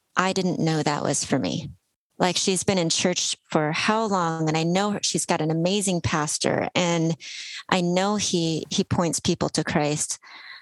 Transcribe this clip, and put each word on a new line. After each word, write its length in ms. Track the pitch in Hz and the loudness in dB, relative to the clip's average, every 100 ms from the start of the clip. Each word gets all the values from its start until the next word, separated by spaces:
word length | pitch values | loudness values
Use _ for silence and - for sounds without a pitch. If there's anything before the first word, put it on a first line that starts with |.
| _ - | _ -2
"I 180 | 190 | -2
didn't 260 | 190 180 156 | 0 0 0
know 240 | 160 160 | 0 2
that 200 | 151 147 | 0 0
was 220 | - 143 - | 0 -2 0
for 140 | 135 | 0
me." 320 | 92 - - - _ _ _ - | 0 -4 -8 -14 _ _ _ -2
Like, 180 | 180 175 | 0 0
she's 300 | - 185 - | 0 0 2
been 120 | 190 | 2
in 120 | 165 | 2
church 480 | - 185 175 - - - | 0 0 0 -2 -6 -2
for 220 | 170 151 | 0 2
how 320 | 165 - 220 220 | 0 2 2 2
long? 440 | 190 170 165 160 | 0 0 0 0
And 80 | 160 | 2
I 60 | |
know 280 | 165 180 208 | 2 2 0
her, 80 | 202 | -2
she's 240 | - 180 - | -2 -2 -2
got 140 | 170 | 0
an 120 | 156 | 0
amazing 500 | 160 175 202 196 175 | 0 2 2 0 0
pastor, 680 | - 165 151 - - - - - | 0 -2 -2 0 0 0 0 0
and 400 | 180 170 160 165 - - - - - | 2 2 2 0 -6 -14 -12 -10 0
I 100 | 185 | 2
know 380 | 175 180 196 208 | 2 2 2 0
he, 480 | 190 180 165 160 - | 0 0 0 -2 -4
he 140 | - | -2
points 380 | 185 - 170 - | 0 0 0 0
people 260 | - 170 151 | -2 0 0
to 140 | - | 0
Christ. 560 | 151 170 147 151 - - - - - - | 0 2 2 0 -4 -6 -12 -20 -20 -20